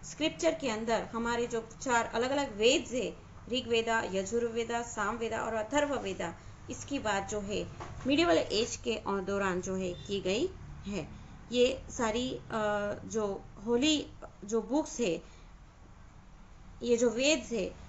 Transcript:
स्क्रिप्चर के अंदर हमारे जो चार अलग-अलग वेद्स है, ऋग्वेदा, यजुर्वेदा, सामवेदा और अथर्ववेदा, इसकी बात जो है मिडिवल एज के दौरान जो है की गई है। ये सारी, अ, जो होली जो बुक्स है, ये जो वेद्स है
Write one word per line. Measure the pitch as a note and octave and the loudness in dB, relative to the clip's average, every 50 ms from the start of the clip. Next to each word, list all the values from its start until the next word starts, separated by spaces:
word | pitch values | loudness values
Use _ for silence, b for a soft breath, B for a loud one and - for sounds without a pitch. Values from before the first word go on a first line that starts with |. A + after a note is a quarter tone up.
| - | -12
स्क्रिप्चर | - - - D4 D#4 D4+ - - D#4+ D#4 | -12 -4 0 0 0 0 4 2 2 2
के | D#4+ C#4 B3+ | 2 -2 -2
अंदर | A3 G#3+ A3+ A3+ A3+ G3+ - - - | -2 0 0 2 2 2 0 -2 -4
हमारे | A#3 A#3 A#3 A#3+ A#3 A#3+ | -2 0 0 2 2 0
जो | A#3 A#3 A3+ A3 - - - | 0 -2 -4 -4 -6 -12 -6
चार | - C4+ A#3+ A#3 A3+ | 0 2 4 4 4
अलग-अलग | A3+ - A3+ A#3+ C4 C#4 C#4+ C#4 C4 G#3+ | 2 0 0 2 2 2 2 0 0 0
वेद्स | G3 A3 A#3+ C#4 E4 B3 - | 6 6 6 6 6 2 0
है, | A3 B3+ G3+ F3 E3+ - - - - - - - | -2 -2 -2 -2 -4 -8 -14 -16 -16 -16 -6 -2
ऋग्वेदा, | A3+ C4 B3 A3+ A#3 A3+ A3+ A3+ A3+ A3+ - G3+ | -2 -2 0 2 2 2 4 4 2 2 0 0
यजुर्वेदा, | F#3 F#3+ F#3+ F#3+ A3+ A#3 A#3 A#3 A3+ A#3 A#3 A3+ A#3+ A#3 | -2 -2 -2 0 0 0 0 0 0 -2 -2 0 -2 -2
सामवेदा | A#3 A#3 - A3+ G#3 G3+ A3+ A#3 A#3 A3 A3 A3 | -2 -4 -4 -2 -2 -2 0 -2 -2 -2 -2 -2
और | A3+ A3+ A3 | -2 -2 -2
अथर्ववेदा, | A3 G#3+ G#3+ C#4 D4 D4 C#4+ C#4 A#3 G3+ G3 F#3 - F#3+ E3+ F3 B B B B B - - | -2 -4 0 2 2 2 2 0 -2 -2 -4 -4 -4 -4 -6 -6 B B B B B -10 -10
इसकी | B3+ - - - C#4 C4+ | -10 -10 -6 -4 -4 -2
बात | - A3 G3+ G3 D4 - | 0 0 0 0 -2 -2
जो | G#3+ G#3 | -4 -4
है | G3 G3 G#3 F3+ E3+ - - - - - - - - | -4 -2 -4 -4 -4 -6 -8 -10 -10 -10 -10 -4 2
मिडिवल | B3 C#4+ D4 E4+ E4+ E4 D#4+ | 4 6 6 6 6 6 4
एज | - - - G3+ A#3 - - | 4 2 2 2 2 0 -2
के | - - A#3+ A3 - - | -6 -2 -2 -2 -2 -2
दौरान | - G3 G3 F#3 F3+ G3+ G3+ G3 G3 F3+ F3+ | -2 -2 -2 0 0 0 0 2 2 0 0
जो | F3+ F#3+ F#3+ | -2 -2 -2
है | F#3+ F#3+ F3+ | -2 -2 -2
की | F3 - - - G3+ G3 | -4 -6 -6 -4 -4 -2
गई | F3 F3+ G3 A3+ E4 F#4+ - - - - - - - | 2 2 2 2 2 0 -2 -6 -10 -12 -12 -10 -8
है। | G3+ G3+ F#3 C#3+ - - - - - - - - - | -6 -4 -4 -4 -6 -10 -12 -14 -14 -16 -16 -12 -2
ये | A#3 B3 B3 B3+ C4+ - - - | 6 6 6 6 6 0 -6 -10
सारी, | - - A#3+ A3 G#3+ A#3+ B3+ B3+ - | -4 0 0 2 2 2 0 -2 -4
अ, | - - - - A3+ G#3+ G#3 G#3 G#3 G3+ G#3 - - F3+ | -6 -8 -4 -2 0 2 2 2 2 0 -2 -4 -6 -8
जो | F#3+ F#3+ A3+ G#3+ G3+ G3 - - - - - G3+ | -4 -2 0 0 0 -2 -4 -8 -12 -14 -8 -2
होली | A3 A#3+ A#3+ C4 D#4 D#4 C#4+ - - - - - - - - - | 2 2 4 6 6 4 4 2 -4 -10 -16 -16 -16 -16 -14 -6
जो | G3+ A3 A3+ | 0 0 0
बुक्स | G#3 - B3 D4+ D4+ - - - | 0 2 2 2 2 0 -2 0
है, | A#3+ G3 E3 F3 B B B B B B B - - - - - - - - - - - - - - - - - - - - - - - - - | 0 0 0 0 B B B B B B B -18 -20 -20 -20 -20 -20 -20 -18 -18 -18 -18 -18 -20 -20 -20 -18 -18 -18 -18 -18 -18 -18 -18 -12 -6
ये | - A#3+ A#3+ | 2 4 4
जो | A3+ B3 A#3 | 6 6 4
वेद्स | G#3+ A#3 C4 D4 D#4 C4+ A#3 - | 4 6 6 6 6 4 2 -2
है | A#3 A3 F3+ F3+ - - - | -2 0 0 -2 -4 -10 -16